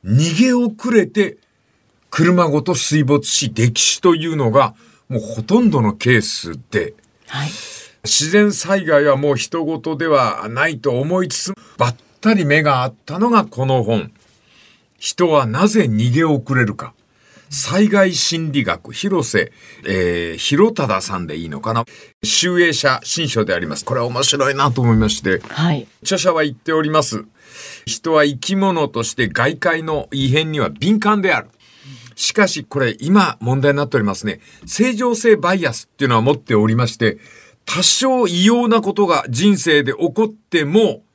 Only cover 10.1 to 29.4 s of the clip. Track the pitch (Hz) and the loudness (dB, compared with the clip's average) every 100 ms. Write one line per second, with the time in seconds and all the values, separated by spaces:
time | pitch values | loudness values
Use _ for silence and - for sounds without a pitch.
10.1 | 143 120 71 107 120 160 139 143 123 147 | 2 2 -2 -8 -2 -2 -2 -2 -2 -2
11.1 | 185 185 - 180 196 - - 120 120 _ | -2 -2 -4 -6 -10 -16 -2 -2 -2 _
12.1 | _ 220 208 147 151 147 135 123 - - | _ 0 2 4 2 4 0 -2 -6 -12
13.1 | 170 233 233 214 - 131 131 107 110 - | -2 2 2 0 -4 0 0 2 -2 -2
14.1 | _ _ _ _ _ _ _ _ _ - | _ _ _ _ _ _ _ _ _ -10
15.1 | - 175 151 123 113 208 220 139 107 123 | -2 2 2 2 0 2 2 2 0 2
16.1 | 127 165 139 113 127 110 104 - _ _ | 2 2 0 0 0 2 -2 -12 _ _
17.1 | _ _ - _ - - 185 208 202 190 | _ _ -20 _ -6 -2 2 2 4 2
18.1 | 165 - 165 160 139 92 82 - - 196 | 0 -4 -2 -2 -2 -2 -4 -8 -8 -2
19.1 | 185 127 104 80 _ - - - 95 90 | -2 0 -2 -2 _ -20 -14 -6 -2 -2
20.1 | 87 85 78 - 143 220 220 131 95 - | -2 -6 -6 -2 2 2 2 -2 -2 -4
21.1 | 95 82 76 82 71 110 117 117 - - | -8 -8 -8 -10 -8 -4 -4 -6 -14 -20
22.1 | _ 107 - 180 180 170 139 139 127 - | _ -4 -2 0 2 2 2 -2 -2 -4
23.1 | - 151 117 101 87 82 73 - 127 120 | -6 -4 -2 -2 -4 -4 -8 -6 -4 -4
24.1 | 123 135 143 135 139 143 123 120 110 107 | -2 0 2 0 0 0 2 2 4 2
25.1 | - - 92 - - 170 143 117 _ - | -2 -2 -2 -4 -2 -2 -2 -6 _ -4
26.1 | 190 180 165 151 123 - 160 151 156 135 | 0 0 0 -2 -4 -2 -2 2 0 0
27.1 | 110 - _ - - - - - - 165 | -6 -12 _ -20 -20 -18 -16 -10 -8 0
28.1 | 156 147 135 196 196 196 170 147 117 113 | 2 2 0 -4 0 0 0 -2 -4 -6
29.1 | - 113 80 | -2 -2 0